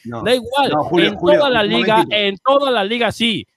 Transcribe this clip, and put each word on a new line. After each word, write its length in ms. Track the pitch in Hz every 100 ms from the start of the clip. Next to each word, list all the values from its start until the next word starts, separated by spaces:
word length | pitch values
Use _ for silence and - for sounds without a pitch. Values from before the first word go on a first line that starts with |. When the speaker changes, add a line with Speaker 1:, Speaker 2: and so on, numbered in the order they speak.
| 117
Speaker 1:
No, 180 | 117
Speaker 2:
Da 100 | 202
igual, 380 | 254 220 269 262
Speaker 1:
no, 120 | 151
Julio, 240 | 147 170 202
Speaker 2:
en 60 | 208
Speaker 1:
Julio, 240 | 170 -
Speaker 2:
todas 140 | 285
las 100 | 240
Speaker 1:
un 60 | 208
Speaker 2:
ligas, 280 | 226 220 214
Speaker 1:
momentito. 200 | - 208
Speaker 2:
en 200 | 202 196
todas 360 | - 277 277
las 140 | 233 196
ligas 280 | 233 226 -
sí, 320 | 233 185 92